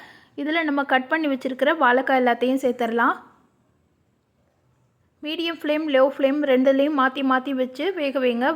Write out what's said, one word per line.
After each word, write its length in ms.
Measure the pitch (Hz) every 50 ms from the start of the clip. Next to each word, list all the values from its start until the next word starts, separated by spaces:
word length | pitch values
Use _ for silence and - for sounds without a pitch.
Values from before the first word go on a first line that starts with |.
| - - - - - _ _ - 285
இதுல 200 | 302 311 339 320 302
நம்ம 140 | 285 285 277 277 269
கட் 180 | 262 254 -
பண்ணி 180 | 311 320 311 285 269
வச்சிருக்கிற 400 | 254 - 262 262 - 262 294 330 320 277
வாழைக்காய் 380 | 240 240 262 262 - 269 262 247
எல்லாத்தையும் 400 | 240 233 240 240 254 262 269 277
சேர்த்துடலாம். 520 | 247 240 247 240 226 226 233 233 302 370 - - - _ _ _ _ _ _ _ _ _ _ _ _ _ _ _ _ _ _ _ _ _ _ _ _ _ _ _ _ _ _ _ _ _ _ _ _ _ _ -
மீடியம் 320 | 302 320 339 330 339 330 330
ஃப்ளேம், 220 | - 294 302 311 320 302 269
லோ 60 | 262 262 277 269
ஃப்ளேம் 240 | - 277 269 277 302 294 277
ரெண்டுலேயும் 460 | 254 254 262 277 269 269 277 302 311 269
மாத்தி 220 | 254 262 262 269 269 262
மாத்தி 200 | 254 262 254 277 269 254
வச்சு 240 | 254 247 254 - 302 392 370
வேக 160 | 349 294 277 262 277 254
வைங்க. 220 | 247 233 233 247 294 320